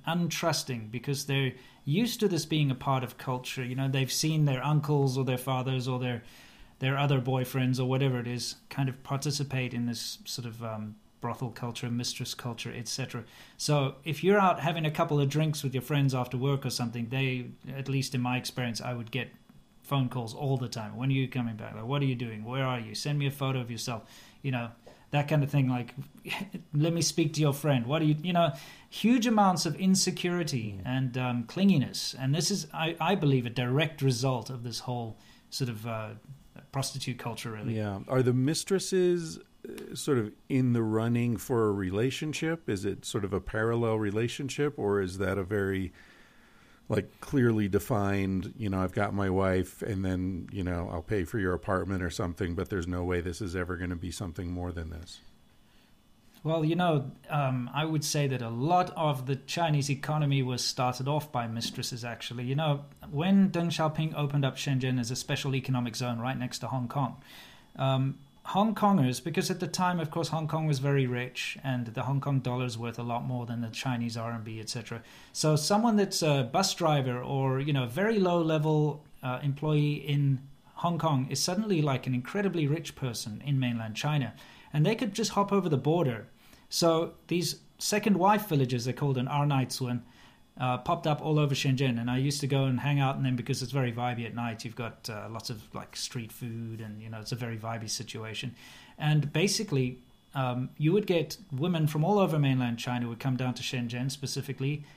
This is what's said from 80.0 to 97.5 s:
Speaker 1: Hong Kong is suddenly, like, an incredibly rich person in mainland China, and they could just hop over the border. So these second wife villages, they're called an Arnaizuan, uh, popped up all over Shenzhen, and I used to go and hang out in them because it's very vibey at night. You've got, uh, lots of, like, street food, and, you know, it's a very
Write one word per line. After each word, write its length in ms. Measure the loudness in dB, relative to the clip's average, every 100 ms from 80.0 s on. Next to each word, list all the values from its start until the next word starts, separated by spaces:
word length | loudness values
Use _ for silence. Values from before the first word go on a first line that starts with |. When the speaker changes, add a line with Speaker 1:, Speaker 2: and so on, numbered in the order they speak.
| 0 2 4 2 -2 -20 -20
Speaker 1:
Hong 240 | -4 -2 2
Kong 280 | 2 2 0
is 140 | -2
suddenly, 400 | 0 0 2 2
like, 240 | 2 0 0
an 80 |
incredibly 540 | -2 -2 -2 0 0 0
rich 260 | 0 -4
person 480 | -6 -6 -4 -8 -8
in 140 | 0 2
mainland 380 | 2 -2 -4 -4
China, 360 | 0 0 -2 -6 -20 -20 -4
and 140 | 4 4
they 80 |
could 180 | 4 0
just 200 | 0 0
hop 200 | 2 4
over 160 | 4 4
the 80 | 2
border. 500 | 4 4 2 0 -10 -20 -20 -20 -6
So 440 | 2 4 4 2 -6 -2
these 300 | 0 0 -4 -12 -8
second 380 | -2 2 4 6
wife 300 | 6 4 2
villages, 360 | 2 2 0
they're 100 | -2
called 240 | -2 0 0
an 80 | 0
Arnaizuan, 760 | 2 2 2 0 -2 -2 -4 -6 -20 -20 -20 -20 -4
uh, 160 | -2 -2
popped 300 | 0 0 0
up 160 | 0
all 160 | 2 2
over 160 | 2
Shenzhen, 440 | 2 2 2 2 0
and 120 | 0
I 80 | 0
used 220 | 0 0
to 60 | 0
go 180 | 2
and 160 | 2 0
hang 200 | 2 2
out 160 | 2 0
in 60 |
them 140 | 0 0
because 260 | -2 -4
it's 100 | -2
very 200 | -2 -2
vibey 340 | -2 -2 -2 -6
at 80 |
night. 300 | -4 -6 -6
You've 120 | -10 -8
got, 320 | -8 -8 -12
uh, 200 | -10 -10
lots 200 | -10 -8
of, 120 | -10 -10
like, 240 | -12 -12 -10
street 340 | -8 -6 -10
food, 480 | -10 -8 -8 -8 -8
and, 200 | -10 -10
you 80 | -10
know, 120 | -10
it's 120 | -8
a 40 | -6
very 200 | -6